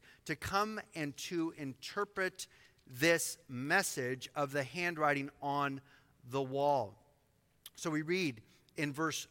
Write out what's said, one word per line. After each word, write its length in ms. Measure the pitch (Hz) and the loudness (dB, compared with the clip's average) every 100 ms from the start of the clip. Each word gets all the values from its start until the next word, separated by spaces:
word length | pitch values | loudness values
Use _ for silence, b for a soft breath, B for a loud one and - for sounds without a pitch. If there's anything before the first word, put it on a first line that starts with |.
| b b - | b b -6
to 100 | 151 | -6
come 440 | - 196 214 214 - | 0 2 0 -2 -8
and 220 | 165 147 139 | -4 -4 -4
to 360 | - 175 160 156 | -4 -2 -2 -2
interpret 880 | 139 127 - 208 202 - 185 - - b b b b | -8 -8 -6 -4 -2 0 -2 -2 -14 b b b b
this 520 | 127 160 165 - - - | 2 4 6 2 -6 -10
message 800 | 123 139 185 185 151 127 127 - 151 | -6 2 2 2 0 -2 -2 -6 -2
of 160 | 143 | -2
the 100 | 143 | 0
handwriting 680 | 127 175 175 160 147 143 139 - | -4 -2 -2 2 4 4 0 -6
on 380 | 143 143 143 135 - b b b 123 | -2 0 0 -2 -10 b b b -4
the 100 | 135 | -2
wall. 540 | 131 139 143 139 101 104 _ _ _ _ _ _ - | 0 4 6 6 2 -6 _ _ _ _ _ _ -20
So 160 | - 170 | -8 -2
we 120 | 156 | -2
read 380 | 156 185 160 110 - b b - | 0 0 0 -4 -12 b b -6
in 160 | 147 | -4
verse 340 | 139 160 - - | 0 -2 -2 -8